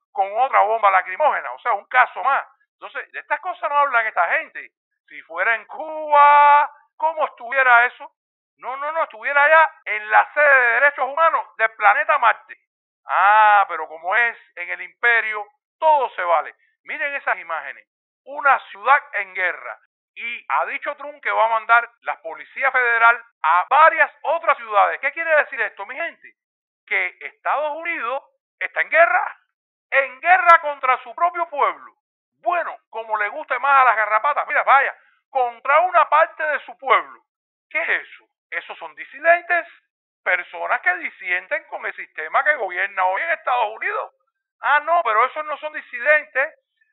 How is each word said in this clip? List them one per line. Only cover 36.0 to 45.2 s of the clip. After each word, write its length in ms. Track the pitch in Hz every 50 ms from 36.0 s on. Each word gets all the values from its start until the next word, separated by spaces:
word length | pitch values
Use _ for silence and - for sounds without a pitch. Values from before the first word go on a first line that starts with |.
| 302 -
parte 340 | 294 302 330 330 - -
de 180 | 311 302 294 254
su 160 | - - 226
pueblo. 460 | _ 269 262 220 180 156 135 123 117 _ _ _ _ _ _ _ _ _ _
¿Qué 100 | - 311
es 60 | 330 -
eso? 420 | 190 165 139 - - - _ _ _ _ _ -
Esos 240 | 160 170 - - 196
son 180 | - 175 156 151
disidentes, 720 | 156 160 - - 269 302 339 339 349 349 349 349 339 320 - - _ _ _ _ _ _ _ _ _
personas 560 | - 202 180 180 175 - - 170 170 170 220 247
que 120 | - 359 359
disienten 680 | 349 311 247 - - 190 185 180 180 185 - 294 320 330 -
con 160 | 359 294 226
el 80 | 202 -
sistema 500 | - 175 - - 160 156 156 180 240 285
que 100 | 302 302
gobierna 460 | 269 214 185 175 180 190 202 202 196 185
hoy 160 | 185 190 202
en 80 | 320 330
Estados 440 | 320 320 - 269 247 247 226 208 214
Unidos. 380 | - - 392 415 - - - _ _ _ _ _ _ _ _ _ _
Ah, 200 | - 240 277 294
no, 200 | 294 320 339 349
pero 220 | 339 226 214 220